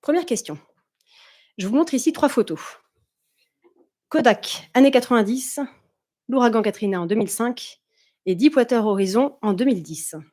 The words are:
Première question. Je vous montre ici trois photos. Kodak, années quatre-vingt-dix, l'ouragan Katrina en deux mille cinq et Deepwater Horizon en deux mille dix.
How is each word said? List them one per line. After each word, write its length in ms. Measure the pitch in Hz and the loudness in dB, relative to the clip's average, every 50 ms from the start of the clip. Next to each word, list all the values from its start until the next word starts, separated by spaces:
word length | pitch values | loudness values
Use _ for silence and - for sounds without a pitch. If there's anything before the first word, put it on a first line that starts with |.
Première 240 | _ - 294 349 339 | _ 0 0 0 0
question. 320 | 349 339 - - - 151 147 _ _ _ _ _ _ _ _ _ _ _ _ - - _ _ _ _ _ | -2 -4 -4 -4 -8 -14 -14 _ _ _ _ _ _ _ _ _ _ _ _ -20 -20 _ _ _ _ _
Je 100 | - 190 | -8 -6
vous 80 | 190 220 | 0 0
montre 180 | 277 339 339 - | 0 0 2 0
ici 200 | 254 - 320 311 | -2 0 -2 0
trois 160 | - - 285 | 2 0 0
photos. 300 | - - 214 - 160 156 - - - - _ _ _ _ _ _ _ _ _ _ _ _ _ _ _ _ _ _ _ _ _ _ _ _ _ _ | 2 0 0 0 -2 -10 -10 -18 -20 -20 _ _ _ _ _ _ _ _ _ _ _ _ _ _ _ _ _ _ _ _ _ _ _ _ _ _
Kodak, 600 | - 311 247 240 208 214 - - - - - - _ | -2 2 4 4 2 2 -2 -10 -10 -10 -12 -2 _
années 180 | 247 269 277 | 6 6 6
quatre-vingt-dix, 680 | 269 254 247 - 247 233 208 196 240 262 254 - - - 285 - - _ _ _ _ _ _ _ _ _ _ | 6 4 2 4 2 2 2 2 -2 -6 -6 -8 -8 -8 -8 -10 -10 _ _ _ _ _ _ _ _ _ _
l'ouragan 340 | _ 240 269 247 240 220 226 | _ 0 2 2 4 2 2
Katrina 400 | 208 214 196 - 220 202 196 180 | 0 0 -4 -2 -4 -2 -2 -2
en 40 | 175 | -2
deux 100 | 170 208 | -2 -2
mille 140 | 220 214 185 | -2 -2 -4
cinq 520 | - - 226 240 247 247 - - - _ _ _ _ _ _ _ _ _ _ | -4 -4 -4 -4 -4 -6 -12 -18 -20 _ _ _ _ _ _ _ _ _ _
et 100 | 190 185 | -4 -2
Deepwater 500 | 170 233 302 302 277 240 233 254 233 214 | 2 2 4 4 4 0 2 2 0 2
Horizon 520 | 214 202 196 196 190 185 226 262 285 - _ | 2 0 0 0 0 2 0 0 0 -2 _
en 120 | - 214 196 | -2 -2 0
deux 120 | 180 247 | 2 2
mille 160 | 269 247 185 | 0 0 0
dix. 340 | 156 - 160 156 - - - 156 151 _ | -4 -10 -12 -12 -12 -12 -12 -14 -18 _